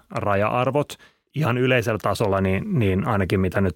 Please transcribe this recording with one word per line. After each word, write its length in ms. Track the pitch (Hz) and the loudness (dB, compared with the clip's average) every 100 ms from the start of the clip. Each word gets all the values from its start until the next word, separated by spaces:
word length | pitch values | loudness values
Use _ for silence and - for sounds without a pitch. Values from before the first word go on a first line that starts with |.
| - | -12
raja-arvot. 840 | - 101 101 107 120 123 139 143 - - _ _ 135 | -6 -2 0 0 0 0 -2 -4 -10 -20 _ _ -4
Ihan 220 | 143 123 | 0 2
yleisellä 420 | 127 127 110 107 | 2 2 0 -2
tasolla, 400 | 113 98 110 98 | -2 0 0 2
niin, 380 | 95 95 214 165 | 2 0 0 0
niin 280 | 101 95 120 | 2 2 0
ainakin 320 | 104 90 101 | 0 0 0
mitä 220 | 92 101 | 0 0
nyt 140 | 95 | 0